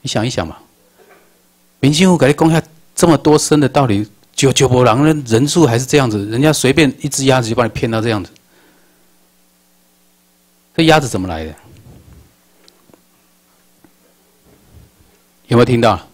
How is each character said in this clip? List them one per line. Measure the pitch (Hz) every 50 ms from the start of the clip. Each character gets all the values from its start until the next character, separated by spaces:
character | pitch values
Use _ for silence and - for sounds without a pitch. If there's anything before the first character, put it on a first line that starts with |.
你 | _ -
想 | - 127 107
一 | 127
想 | 123 - 90
嘛。 | 80 73 - _ _ _ _ _ _ _ _ _ _ - _ _ _ _ _ _ _ _ _ _ _ _ _
明 | - 135 151
星， | 147 185 190
我 | 180
跟 | 156 139 131
你 | 147
讲 | - 160 160
一 | 160
下 | 160 - - _ _ _ _ _
这 | - -
么 | 170 160 139
多 | - 160 151
深 | 151 - - 156 151
的 | 147 127
道 | - 151 139
理， | 123 101 98 107 - _ _ _ _ _
就， | - - 135
就 | 123 - 143
没 | 127 123 123 123
人， | 120 110 127 143 156 160 151 139
人 | 117 113 113 135
数 | 147 - 175 160
还 | 135 117 117
是 | 131
这 | - - 147
样 | 135 120
子， | 107 104 101
人 | 104 113 117
家 | 143 156
随 | 147 - - 127 131
便 | - 156 135 127 -
一 | - 147
只 | - - 135
鸭 | 131 131 131 120
子 | 110
就 | 117
把 | 120 120
你 | 110
骗 | - - - 120
到 | 113 113
这 | 107 117
样 | 113 104 87
子。 | - _ _ _ _ _ _ _ _ _ _ _ _ _ _ _ _ _ _ _ _ _ _ _ _ _ _ _ _ _ _ _ _ _ _ _ _ _ _ _ _ _ _ _ _ _ _ _ _ _
这 | - 165
鸭 | 160 156 156
子 | 143
怎 | 120 - 104
么 | 92 92
来 | 85 80 80
的？ | 80 78 - _ - - - - - - - _ - - - - _ _ _ _ _ _ _ _ _ _ _ _ _ - _ _ _ _ _ _ _ _ _ _ _ _ _ _ _ _ _ _ - _ _ _ _ _ _ _ _ _ _ _ _ _ _ _ _ _ - - _ _ _ _ _ _ _ _ _ _ _ _ _
有 | 123 117
没 |
有 | 120
听 | 117 127 117
到？ | 117 113 101 90 - _